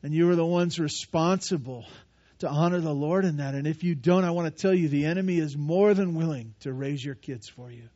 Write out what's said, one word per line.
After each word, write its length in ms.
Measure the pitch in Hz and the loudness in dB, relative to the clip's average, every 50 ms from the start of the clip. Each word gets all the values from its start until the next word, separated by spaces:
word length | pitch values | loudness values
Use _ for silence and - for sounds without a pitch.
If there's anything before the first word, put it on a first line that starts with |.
And 120 | - 147 151 | -6 -2 0
you 160 | 156 170 175 | 2 4 4
are 60 | 180 | 4
the 100 | 170 165 | 4 2
ones 340 | 165 175 175 175 175 - 170 | 2 2 2 2 0 0 -2
responsible 1040 | 165 147 - - - - - 165 160 170 190 190 - - 190 160 123 127 131 120 110 - - - - _ _ _ _ _ _ _ | -4 -4 -4 -6 -12 -4 0 2 2 2 2 0 0 -2 -4 -4 -4 -6 -12 -12 -14 -18 -20 -20 -20 _ _ _ _ _ _ _
to 80 | - 151 | -6 -2
honor 320 | 139 147 160 170 180 180 | 0 2 2 2 2 0
the 140 | 165 160 147 | 0 0 -2
Lord 320 | 143 143 151 170 190 190 | -2 0 0 2 2 2
in 120 | 185 156 143 | 0 0 -2
that. 180 | 143 139 139 | -4 -4 -4
And 120 | 139 139 151 | -4 -2 -4
if 160 | 160 - - | -4 -2 -2
you 120 | 175 170 | -2 -2
don't, 280 | 139 120 160 180 185 185 | 0 2 4 4 4 4
I 80 | 175 | 2
want 240 | 170 175 170 160 156 | 0 -2 -2 -4 -4
to 60 | - | -2
tell 120 | - 190 190 | 0 2 2
you, 140 | 180 170 151 | 4 2 2
the 180 | 139 143 143 | 2 0 0
enemy 320 | 156 170 185 190 185 180 170 | 0 0 0 0 0 0 0
is 200 | 160 151 139 143 | 0 -2 -4 -6
more 360 | 147 147 165 185 202 208 208 | -4 0 2 4 4 4 4
than 220 | 190 202 180 165 | 2 2 -2 -2
willing 380 | 160 160 165 151 131 117 113 107 _ | -2 -2 -2 -4 -6 -8 -12 -16 _
to 100 | - 143 | -10 -8
raise 320 | 131 127 135 139 147 139 123 | -6 -6 -4 -4 -4 -6 -6
your 120 | 143 135 | -8 -12
kids 340 | - _ - 135 120 104 - | -12 _ -12 -12 -12 -12 -18
for 200 | - - 123 123 | -20 -20 -20 -18
you. 200 | 120 117 117 113 _ | -18 -20 -20 -20 _